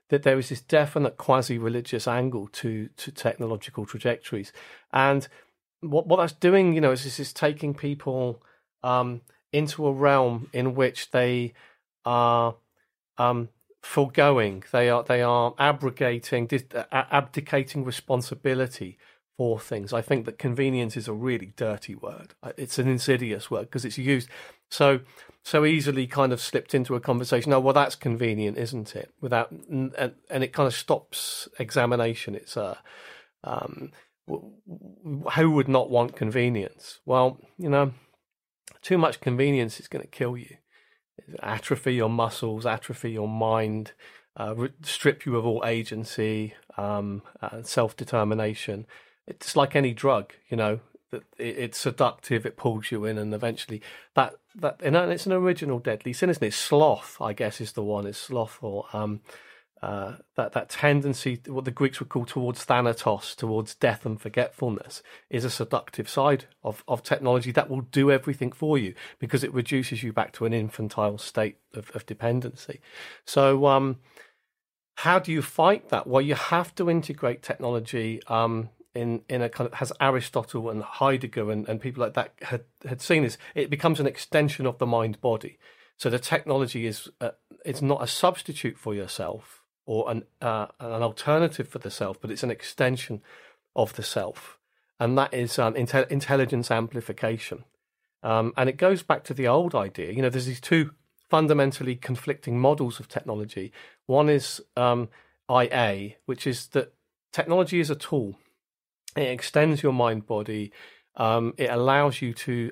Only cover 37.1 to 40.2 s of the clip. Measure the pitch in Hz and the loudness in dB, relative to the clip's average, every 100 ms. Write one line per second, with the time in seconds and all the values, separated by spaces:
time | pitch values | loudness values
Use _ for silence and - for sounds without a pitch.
37.1 | 127 127 131 - - 165 139 139 123 _ | 2 2 0 -12 -8 0 2 2 -2 _
38.1 | _ _ _ _ _ - - - 180 160 | _ _ _ _ _ -20 -14 0 4 4
39.1 | - 131 123 143 139 113 - - 143 - | 2 -2 2 2 2 0 -6 -12 -12 -12
40.1 | - | -6